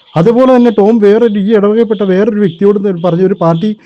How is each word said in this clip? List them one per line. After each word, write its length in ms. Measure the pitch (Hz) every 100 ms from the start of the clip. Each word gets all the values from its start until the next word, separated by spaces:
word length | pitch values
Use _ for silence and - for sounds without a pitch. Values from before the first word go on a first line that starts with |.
| _ -
അതുപോലെ 400 | 180 233 254 254
തന്നെ 160 | 240
ടോം 280 | 214 196 233
വേറൊരു, 400 | 202 214 240 208
ഈ 100 | 196
ഇടവകയിൽപ്പെട്ട 500 | 220 202 214 226 214
വേറൊരു 360 | 202 185 220 208
വ്യക്തിയോട് 380 | 202 170 196 202
ഇത് 220 | 202 175
പറഞ്ഞ 200 | 175 170
ഒരു 100 | 185
പാർട്ടി 360 | 196 165 165 214 214